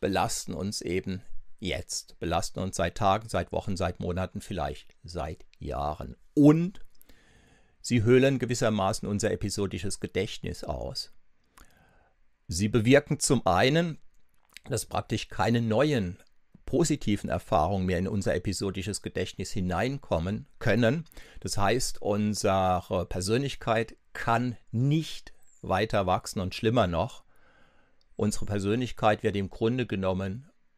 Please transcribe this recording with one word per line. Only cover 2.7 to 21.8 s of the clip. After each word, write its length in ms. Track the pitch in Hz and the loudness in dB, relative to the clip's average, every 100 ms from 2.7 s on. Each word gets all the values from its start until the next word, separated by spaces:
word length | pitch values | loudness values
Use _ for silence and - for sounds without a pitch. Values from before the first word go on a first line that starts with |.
| - | -2
seit 200 | 87 - | -2 2
Tagen, 320 | 101 95 113 | 2 2 0
seit 240 | 92 87 | -4 -2
Wochen, 240 | 82 - 92 | -4 -4 -2
seit 240 | 90 - | -2 -2
Monaten, 400 | 90 87 92 101 | -4 -4 -4 -8
vielleicht 540 | - 92 71 71 - - | -8 -6 -6 -6 -14 -20
seit 420 | 87 87 76 - - - | -12 -8 -8 -8 -16 -12
Jahren. 580 | 76 64 73 76 - - - | -8 -4 -4 -6 -10 -14 -2
Und 480 | 151 143 160 180 - - - - - _ - _ _ _ _ | 6 8 8 2 -6 -14 -16 -20 -20 _ -20 _ _ _ _
sie 220 | - 120 | 0 2
höhlen 340 | 113 127 135 131 | 6 8 6 2
gewissermaßen 680 | 120 120 117 104 95 - - | -2 0 0 2 0 -2 -4
unser 260 | 101 107 | -2 0
episodisches 680 | 92 101 - 95 92 98 - | -2 -4 -4 -4 -4 -6 -6
Gedächtnis 640 | - 95 107 - - - | -4 -4 -4 -6 -10 -8
aus. 480 | - - - - - - - _ _ _ - _ _ _ _ _ _ _ - | -8 -6 -6 -8 -12 -16 -20 _ _ _ -20 _ _ _ _ _ _ _ -8
Sie 220 | 85 104 | -2 2
bewirken 520 | 117 110 143 - 147 | 4 8 6 6 -2
zum 260 | - 120 90 | 2 2 4
einen, 520 | 90 127 160 170 143 - - - _ _ - | 4 4 2 0 -6 -16 -20 -20 _ _ -20
dass 220 | - 117 - | -6 -6 -4
praktisch 420 | - - 110 - | -6 -4 -4 -4
keine 320 | - 101 120 | -2 2 2
neuen 560 | 113 110 151 131 90 - - - _ - | 2 2 2 2 -2 -8 -16 -20 _ -16
positiven 640 | - 131 160 151 110 101 - | -2 2 2 2 0 0 0
Erfahrungen 560 | 87 - 95 82 98 | -4 2 2 2 0
mehr 140 | 92 87 | 0 0
in 100 | 95 | 0
unser 260 | 104 92 | 0 0
episodisches 680 | 90 104 87 98 95 104 95 | 0 -2 -4 -4 -4 -6 -6
Gedächtnis 480 | - 92 92 - 95 | -6 -6 -6 -6 -6
hineinkommen 960 | - 90 87 123 139 - 82 90 113 - - | -4 -2 -2 -2 -4 -2 -2 0 -4 -8 -4
können. 460 | 120 120 117 160 - - - - | 0 4 4 2 -4 -16 -18 -12
Das 180 | 95 101 | -4 2
heißt, 420 | 101 110 | 2 2